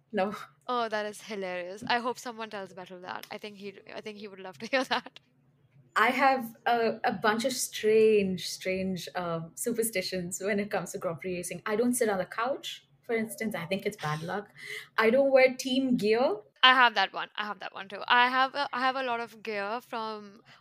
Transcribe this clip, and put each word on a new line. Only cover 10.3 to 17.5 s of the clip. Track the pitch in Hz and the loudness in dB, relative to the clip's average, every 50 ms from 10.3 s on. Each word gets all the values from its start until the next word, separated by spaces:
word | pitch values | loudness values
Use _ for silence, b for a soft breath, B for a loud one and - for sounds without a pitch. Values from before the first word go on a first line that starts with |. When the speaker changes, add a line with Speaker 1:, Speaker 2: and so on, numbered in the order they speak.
| - - | -6 -4
Speaker 1:
when | 185 208 214 196 | -2 -2 0 0
it | 202 208 | -2 -2
comes | 208 185 170 - | -4 -4 -4 -4
to | - 196 | -8 -6
Grand | - 180 165 - | -4 -4 -6 -4
Prix | - 185 180 | -6 -6 -6
racing. | 175 175 - 180 175 - | -6 -6 -8 -10 -8 -6
I | 214 214 | -4 0
don't | 208 240 247 240 | 2 2 2 2
sit | - 233 214 | 2 2 0
on | 196 185 | 2 0
the | 175 | -2
couch, | - - 226 233 262 294 392 - - - - _ _ _ _ | -4 -4 -4 -2 -2 -4 -4 -6 -12 -12 -14 _ _ _ _
for | _ - 233 | _ -4 -2
instance. | 226 220 220 - - 220 208 202 | -2 -2 -4 -4 -4 -4 -4 -4
I | 170 165 | -4 -4
think | 160 190 196 - | -4 -4 -2 -2
it's | 208 - | -4 -6
bad | - - 151 151 156 | -4 -4 -4 -4 -4
luck. | 160 180 180 208 202 - _ B B B B B B B B | -4 -6 -6 -6 -8 -10 _ B B B B B B B B
I | - 220 226 | 2 4 6
don't | 240 269 277 277 | 6 6 4 8
wear | 262 262 262 254 254 | 8 8 8 8 4
team | - - 262 254 269 269 254 247 | 0 -2 0 0 2 2 2 2
gear. | 170 196 214 220 233 262 320 403 415 - _ _ - | 2 4 4 4 4 4 2 0 -2 -6 _ _ 4
Speaker 2:
I | - 254 254 | 6 6 8
have | 262 247 233 214 | 8 6 6 6
that | 202 190 180 - | 2 0 0 -2
one. | 165 165 185 - | -8 -8 -8 -8
I | - 208 | -8 -8
have | 208 | -8